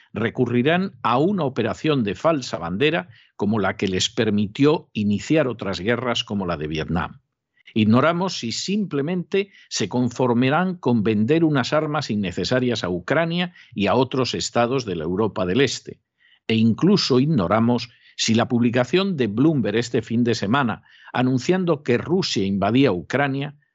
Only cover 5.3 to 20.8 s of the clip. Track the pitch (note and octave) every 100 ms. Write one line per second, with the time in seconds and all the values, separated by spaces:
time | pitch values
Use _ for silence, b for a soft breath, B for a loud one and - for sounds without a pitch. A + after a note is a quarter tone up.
5.3 | D#3 C3 G2+ G2 F2+ G2 A#2+ B2 A2+ -
6.3 | G2+ F2+ D#2 D2+ D#2 D2+ E2 D2+ - _
7.3 | _ _ B B A2+ G#2+ B2 D3+ F3 F#3+
8.3 | - A#2 - - G#3 F#3+ C#3+ D3 F3+ -
9.3 | G3 G3+ b b - G2 B2 A#2+ - B2
10.3 | A#2 C3 D#3 F#3 F3+ B2+ A#2+ G#2+ G#2 A2
11.3 | D#3+ D#3+ C#3 A#2 D3+ D#3 D3+ - G#2+ F#2
12.3 | E2+ F2+ B2+ B2 A2+ F2+ F2 - C#3+ E3
13.3 | F3 F3+ B B G2+ G2 A2+ C3 C3 B2+
14.3 | F2+ - A#2 A#2+ C3 A2+ E2+ D#2 F#2 A2
15.3 | - F2+ A2 C#3 - - - _ b b
16.3 | b - A2+ A2+ A2 E3+ G3+ - B2+ D3
17.3 | C#3 E2+ A2 A#2 A#2+ - b b - -
18.3 | A2 A2 A#2+ A#2+ A#2+ A#2+ F3+ G3 D3+ A2
19.3 | G#2+ D#3 D3 G2+ A2 A#2 B2 - A2+ A#2+
20.3 | A2+ G2+ C#3 A#2+ -